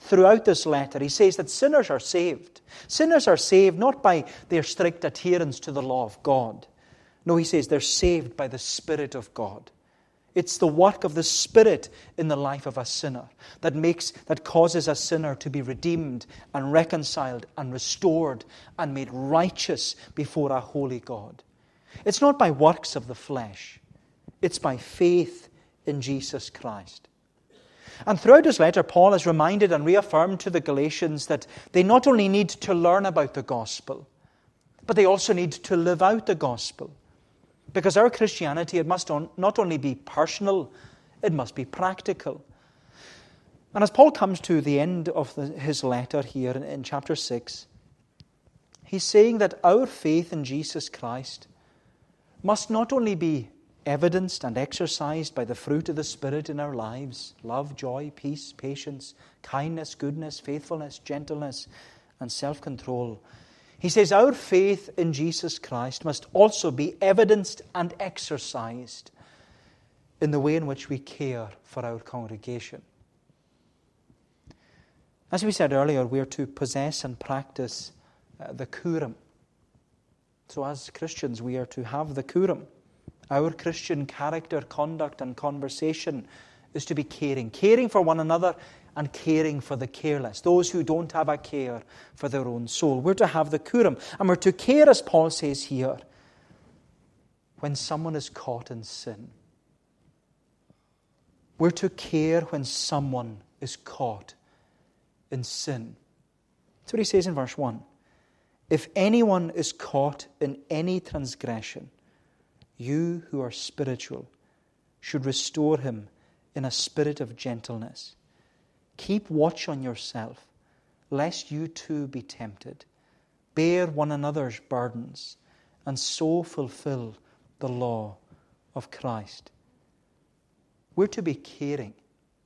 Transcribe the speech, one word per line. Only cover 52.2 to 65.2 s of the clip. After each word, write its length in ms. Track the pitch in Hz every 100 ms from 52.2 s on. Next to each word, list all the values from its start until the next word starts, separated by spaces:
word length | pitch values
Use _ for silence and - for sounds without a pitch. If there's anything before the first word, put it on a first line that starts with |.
| _ _
must 280 | 185 208 -
not 220 | 220 233
only 220 | 269 220
be 360 | 185 170 151 110 _ _ _ -
evidenced 580 | 143 175 180 185 -
and 120 | 127 117
exercised 800 | 143 - 165 - 147 156 151
by 100 | -
the 100 | 117
fruit 340 | 120 - 147 160
of 80 | 151
the 80 |
Spirit 460 | 151 - 139 147 151
in 100 | 143
our 140 | 147
lives, 600 | 131 110 123 139 120 - -
love, 340 | 113 123 143 139
joy, 360 | 135 127 151 147
peace, 360 | 139 147 -
patience, 640 | - 135 139 - 139 - - _ _
kindness, 520 | - 139 151 165 156
goodness, 460 | - 143 147 156 -
faithfulness, 580 | - 147 151 165 147 -
gentleness, 680 | - 143 143 151 147 123 - - - - _ -
and 100 | 123
self-control. 920 | - 143 147 - 123 - 123 120 107 _ - _ _ _ _
He 100 | 180
says, 240 | 226 202
"Our 200 | 202 254
faith 580 | 262 - 185 196 190 - -
in 160 | 170
Jesus 460 | 143